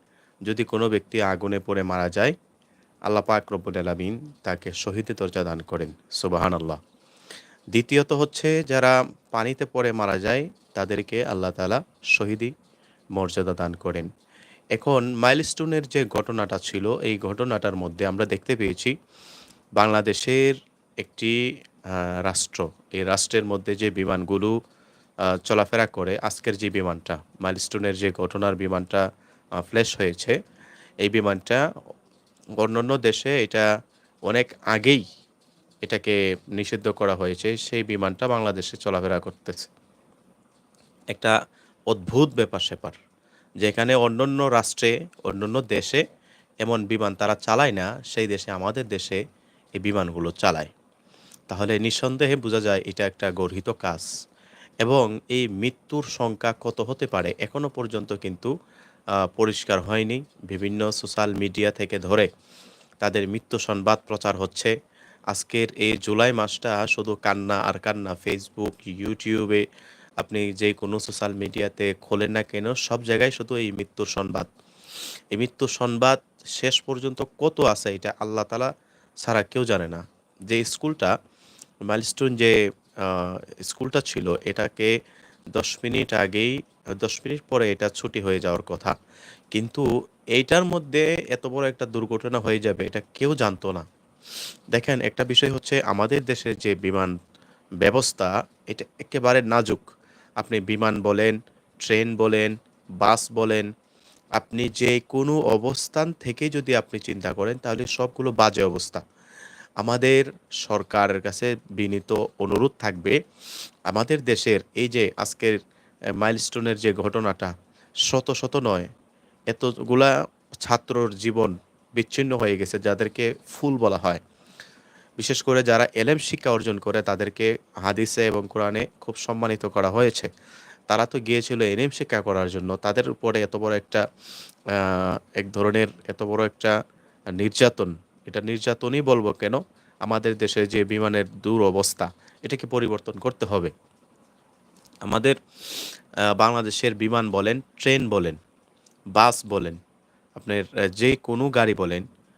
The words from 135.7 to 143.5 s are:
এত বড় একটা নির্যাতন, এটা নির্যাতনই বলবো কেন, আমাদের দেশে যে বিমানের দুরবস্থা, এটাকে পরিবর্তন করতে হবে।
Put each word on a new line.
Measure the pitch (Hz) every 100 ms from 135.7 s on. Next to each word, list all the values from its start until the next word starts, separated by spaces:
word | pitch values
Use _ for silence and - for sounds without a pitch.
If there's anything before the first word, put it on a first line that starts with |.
| 110 104 - -
এত | 98
বড় | 104 107 107
একটা | - 110 107 - _ _ _ 101
নির্যাতন, | 90 104 - 123 - 90 82 _ _ -
এটা | 104
নির্যাতনই | 107 113 120 117 123 143
বলবো | 135 120 104
কেন, | - 104 131 - _ _ -
আমাদের | 104 110 113 110
দেশে | 104 107 101
যে | 107
বিমানের | 98 107 107 104 95 98
দুরবস্থা, | 104 113 98 95 - - 90 - - _
এটাকে | 143 135 123
পরিবর্তন | 123 113 104 -
করতে | 101 127 -
হবে। | 98